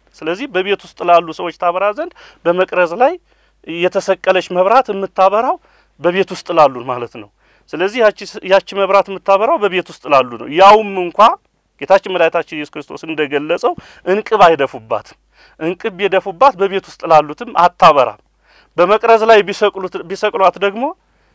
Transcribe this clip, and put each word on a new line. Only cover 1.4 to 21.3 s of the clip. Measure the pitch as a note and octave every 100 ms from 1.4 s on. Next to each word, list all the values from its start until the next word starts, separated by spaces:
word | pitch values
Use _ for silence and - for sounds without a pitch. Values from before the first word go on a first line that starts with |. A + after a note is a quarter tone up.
| F3 -
ታበራ | F3+ F3+ G3+
ዘንድ | G#3+ F4 - - _
በመቅረዝ | E3+ F3+ F#3+ F3+ E3+
ላይ | F3+ C4+ F4+ _ _ _ _ -
የተሰቀለች | E3 F3 G3 F#3 F3+ F#3 F#3 -
መብራት | F3+ F#3 B3 B3+
የምታበራው | G3 F#3+ - F#3+ G#3 B3+ F4+ _ _ _ _
በቤት | D#3+ F#3 F3+
ውስጥ | F3+ -
ላሉ | E3+ C#3+ B2+
ማለት | B2+ B2 A#2 A#2+
ነው። | G#2 _ _ _ _
ስለዚህ | D3+ F#3+ A#3+
ያቺ | G#3+ - G3
ስ-፣ | -
ያቺ | F#3 F#3+ - F#3+
መብራት | F#3+ G3+ F#3+
የምታበራው | F#3 - G3 A3+ D#4+
በቤት | G3+ F3+ E3+
ውስጥ | - D3
ላሉ | C#3 B2+ A#2
ነው። | B2
ያውም | D#3 G3 G#3+ G#3 F#3+
እንኳ | F3 F3 A3+ G4 _ _ _ _
ጌታችን | - F#3+ G3+
መድኃኒታችን | F3+ E3 E3 - D3+
ኢየሱስ | D3
ክርስቶስ | D3 - D3
እንደገለጸው | D#3+ D3+ C3+ C#3+ D3+ F3 A#3+ F4 - - F3
እንቅብ | G3+ - G#3
አይደፉባትም። | F3 D#3 C3+ B2+ A2 A2 - _ _ _ _ -
እንቅብ | D#3+ F#3 A3+ F3+
ቢደፉባት | G3 F#3+ G3 E3+ C4+ F3+
በቤት | G3 F#3+ -
ውስጥ | - E3
ላሉትም | D#3 D3+ D3+ A#3 E3+
አታበራም። | F3 - F3 C#3+ A#2 G2+ _ _ _ _ _ -
በመቅረዝ | F3+ A3 A#3 A3+
ላይ | A3+ G#3+
ቢሰቅሉት፣ | F#3 F#3+ G#3 F#3+ F#3 F#3
ቢሰቅሏት | E3+ F#3+ G#3+ G#3 F#3 F3
ደግሞ | G3+ G#3 C#4 F#4 _ _ _